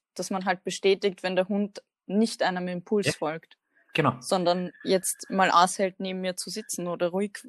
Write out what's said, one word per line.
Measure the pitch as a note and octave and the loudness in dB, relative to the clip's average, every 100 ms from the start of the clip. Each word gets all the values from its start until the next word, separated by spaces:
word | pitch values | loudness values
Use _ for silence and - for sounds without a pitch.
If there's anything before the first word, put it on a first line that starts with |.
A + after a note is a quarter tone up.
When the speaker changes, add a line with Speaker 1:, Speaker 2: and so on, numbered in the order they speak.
| _ - | _ -10
Speaker 1:
dass | F3+ | -6
man | G3 F#3+ | -4 -2
halt | F3+ | -2
bestätigt, | - F3 G3 F#3+ G3+ F3+ | -4 0 2 2 0 -2
wenn | F#3 F#3 | -2 0
der | F#3 | 0
Hund | G3+ G3+ - - _ - | 0 -2 -6 -20 _ -2
nicht | F#3+ A3+ - | 2 2 2
einem | F3 F#3 F3+ | -2 0 -4
Impuls | F3+ - G#3+ F#3 | -6 -2 0 0
Speaker 2:
Ja. | |
Speaker 1:
folgt. | - D3+ E3 - _ _ _ _ | -2 -4 -6 -12 _ _ _ _
Speaker 2:
Genau. | - D3 - | 0 2 2
Speaker 1:
Sondern | - F#3+ F3 F3 F3+ - | 0 0 2 0 -2 -6
jetzt | - F#3+ - - - | 0 0 0 -6 -4
mal | G3 F#3 | 0 4
aushält, | - F#3 - F#3+ F#3 | 6 6 4 -2 -2
neben | F#3+ F#3 | -6 -4
mir | F#3 F3+ | -4 -6
zu | - | -8
sitzen | F3+ G#3+ - F3 | -10 -8 -8 -6
oder | E3+ F3+ | -2 -2
ruhig | F#3 G3+ - | -2 -4 -6